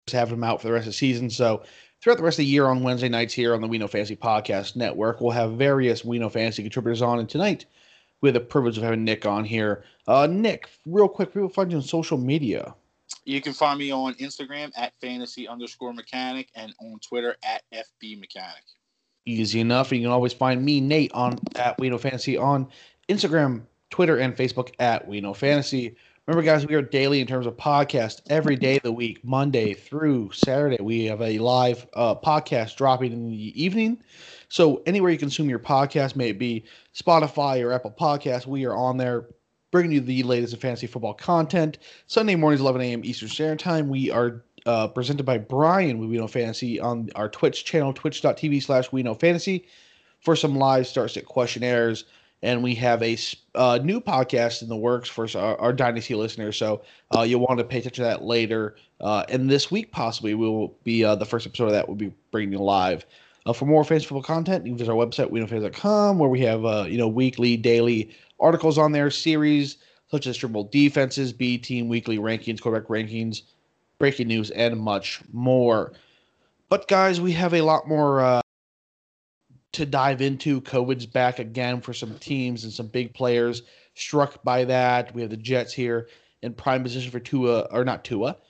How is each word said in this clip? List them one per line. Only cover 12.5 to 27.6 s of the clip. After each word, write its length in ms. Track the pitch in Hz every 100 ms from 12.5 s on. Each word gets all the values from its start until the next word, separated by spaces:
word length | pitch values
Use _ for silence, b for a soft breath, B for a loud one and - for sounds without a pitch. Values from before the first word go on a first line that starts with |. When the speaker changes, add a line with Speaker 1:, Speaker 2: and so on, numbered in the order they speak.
| 82 - - _ _ - - -
Speaker 2:
You 160 | 139
can 120 | 143
find 240 | 135 151 143
me 140 | 139
on 240 | 135 131 123
Instagram 560 | 139 - 135 143 147 117
at 200 | 123 -
fantasy 480 | 127 123 123 - 110
underscore 460 | 120 120 - 123
mechanic 560 | 120 - 127 127 131 131 113
and 180 | 110 -
on 180 | 113 110
Twitter 360 | - 123 120 -
at 180 | - 110 _
F 140 | 113 110 _
B 160 | 110 104
Mechanic. 480 | 95 98 90 80 _ _ _ _ _ _ 120
Speaker 1:
Easy 320 | 110 107 113
enough. 320 | 113 123 131
And 100 | 127
you 60 | 120
can 40 |
always 220 | 123 123
find 320 | - 131 127 143
me, 160 | 143
Nate, 300 | 135 156 143
on 240 | 120 123 120 - -
at 200 | 123 -
We 140 | 131
Know 80 | 120
Fantasy 360 | 135 127 - -
on 320 | 135 139 131 b b b b
Instagram, 540 | 202 170 160 139 117 - _ -
Twitter, 260 | - 170 131
and 180 | 131 -
Facebook 360 | 131 127 123 -
at 280 | 120 113 -
We 140 | 104
Know 140 | 101 101
Fantasy. 600 | 139 147 135 131 120 117 b b -
Remember, 180 | 170
guys, 220 | 160 151 147
we 80 |
are 80 | 151
daily 400 | 139 139 139 143
in 60 | 123
terms 180 | 131 117
of 100 |
podcast 640 | 117